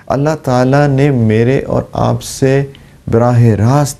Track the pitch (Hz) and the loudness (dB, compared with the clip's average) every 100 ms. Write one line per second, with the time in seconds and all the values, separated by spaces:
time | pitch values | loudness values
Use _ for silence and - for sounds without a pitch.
0 | - 131 147 156 - 123 127 143 147 135 | -6 -2 -2 -2 -2 0 2 2 2 2
1 | 147 127 110 110 117 135 - - - - | 0 2 2 2 2 0 -2 -4 -4 -2
2 | 117 117 - - 135 135 139 - - - | -2 -2 -8 -2 0 0 -4 -10 -20 -16
3 | - 113 120 120 117 101 110 143 139 | -4 0 2 2 2 2 2 0 -2